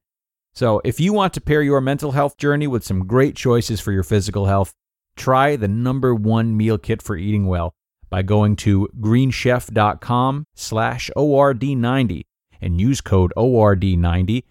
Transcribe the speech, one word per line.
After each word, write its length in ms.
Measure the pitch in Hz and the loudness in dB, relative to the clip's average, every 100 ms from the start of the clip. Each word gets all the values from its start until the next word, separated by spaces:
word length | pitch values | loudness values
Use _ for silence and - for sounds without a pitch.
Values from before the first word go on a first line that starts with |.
| _ _ _ _ _ | _ _ _ _ _
So 300 | - 120 104 | -4 0 0
if 160 | 123 - | -2 -2
you 140 | 175 | 0
want 180 | 208 185 | 0 0
to 60 | - | -2
pair 220 | - 151 | -2 0
your 180 | 143 139 | 2 0
mental 320 | 131 139 147 | 0 -4 -2
health 240 | 139 143 - | -2 -2 -2
journey 300 | 143 147 147 | -2 0 0
with 180 | 120 | -4
some 220 | - 92 92 | -2 -4 0
great 300 | 123 143 - | 2 2 0
choices 440 | 131 120 110 110 | 0 0 0 -4
for 120 | - | -2
your 100 | 95 | -4
physical 440 | 92 107 98 101 98 | 0 -2 -2 -2 0
health, 280 | 98 95 - _ _ _ | 0 0 -6 _ _ _
try 420 | - - 131 143 143 | -10 0 2 2 2
the 120 | 101 | -2
number 460 | 107 127 135 127 | -2 -2 0 0
one 400 | 117 107 113 117 110 | 0 2 0 0 0
meal 200 | 110 107 | 0 0
kit 240 | - 117 | -2 -6
for 160 | - 95 | -4 -6
eating 300 | 101 104 95 | -2 0 0
well 260 | 90 85 - _ _ - | -2 -4 -8 _ _ -8
by 120 | 95 | -6
going 320 | 95 104 104 | 0 2 2
to 340 | 104 107 98 101 - | 2 2 2 0 -4
greenchef 720 | 107 120 135 - 123 123 - | 0 2 2 0 0 0 -2
dot 280 | 110 104 - | 0 0 0
com 440 | - 120 131 139 151 | -4 -2 0 -4 -10
slash 560 | - - 110 117 120 - - | -14 -6 -4 -4 -4 -8 -2
O 220 | 147 139 | 2 4
R 160 | 139 | 4
D 200 | 120 135 | 2 -2
ninety 520 | 135 117 135 120 85 - _ _ - | -2 0 0 -2 -4 -12 _ _ -10
and 180 | 92 87 | -4 0
use 220 | 113 135 | 0 0
code 320 | - 95 90 | 0 2 2
O 240 | - 123 120 | 2 2 4
R 180 | 107 95 | 4 4
D 200 | 95 87 | 2 0
ninety 480 | 85 90 92 123 - | 0 0 0 -2 -6